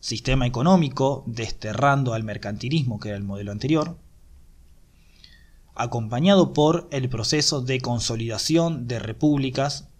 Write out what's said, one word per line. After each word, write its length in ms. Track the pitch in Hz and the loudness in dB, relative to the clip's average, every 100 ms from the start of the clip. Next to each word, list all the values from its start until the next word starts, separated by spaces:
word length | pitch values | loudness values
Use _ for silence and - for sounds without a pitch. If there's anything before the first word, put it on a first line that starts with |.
sistema 460 | - 113 - 135 123 | -8 -6 0 2 2
económico, 760 | 120 147 190 151 123 135 143 - | 2 4 4 4 0 0 0 -6
desterrando 880 | 117 110 - 110 107 139 139 127 | -8 -6 -6 -6 0 2 4 2
al 100 | 113 | -2
mercantilismo, 720 | 110 104 104 104 123 160 127 104 | -4 -6 -8 -8 -2 -2 0 -4
que 120 | 107 | -6
era 80 | 101 | -6
el 60 | |
modelo 280 | 98 98 101 | -6 -6 -8
anterior, 460 | 104 147 156 160 165 - - - - - - - - - _ _ _ - - - - _ | -6 0 0 0 -6 -18 -20 -20 -20 -20 -20 -20 -20 -20 _ _ _ -20 -20 -20 -20 _
acompañado 800 | - 120 120 110 123 175 196 170 | -6 -4 -2 -4 0 4 6 6
por 340 | 139 151 170 - | 6 4 4 -2
el 180 | 143 127 | -4 -4
proceso 520 | 127 110 151 147 147 | -4 -2 0 0 -2
de 180 | 127 131 | -2 -4
consolidación 1080 | 127 120 - 113 113 107 - 160 165 160 120 | -2 -4 -2 -4 -4 -4 0 2 2 -2 -6
de 100 | 120 | -6
repúblicas 880 | 110 110 151 143 135 123 139 143 - - | -6 0 2 2 0 0 -2 -4 -12 -20